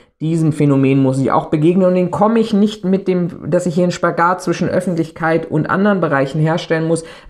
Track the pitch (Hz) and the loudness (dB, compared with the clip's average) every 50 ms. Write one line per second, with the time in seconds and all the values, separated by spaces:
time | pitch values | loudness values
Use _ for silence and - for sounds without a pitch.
0 | - _ _ _ 151 160 165 165 160 156 151 - 151 143 139 135 135 131 135 135 | -20 _ _ _ -4 -2 0 0 0 0 2 2 2 2 4 4 4 2 2 2
1 | 135 135 131 135 135 - - 160 160 - - 151 151 170 175 190 185 180 180 185 | 2 2 2 0 0 2 0 0 0 0 -2 2 2 2 4 4 2 2 2 2
2 | 180 175 175 - 202 220 233 226 220 220 214 196 208 208 214 - - 180 190 190 | 0 -2 0 0 0 2 2 2 0 0 2 2 0 0 -2 -4 -2 -2 -2 0
3 | 190 - 185 180 175 165 - - - - 151 180 175 185 151 180 180 180 175 - | 0 -2 -2 -2 -2 -4 -6 -10 -6 -2 -2 0 0 0 0 0 0 0 0 -2
4 | - 170 170 175 170 175 185 180 - 175 170 - 175 139 - 190 185 196 175 165 | -2 -2 0 0 0 0 0 -2 -2 -4 -2 -2 -2 0 0 -2 -2 -2 -2 -2
5 | 156 - - - 165 160 165 165 - - - 160 - - - 185 196 208 202 185 | -4 -4 -6 -4 -2 0 0 0 -2 -2 -2 -2 -2 0 0 0 2 2 2 0
6 | 165 156 143 139 135 143 - 156 156 160 160 175 - - 165 160 165 160 165 160 | 0 0 0 0 0 0 0 0 0 0 0 -2 -2 -2 -2 -2 0 0 -2 -2
7 | - - - - - - | -4 -10 -18 -20 -20 -6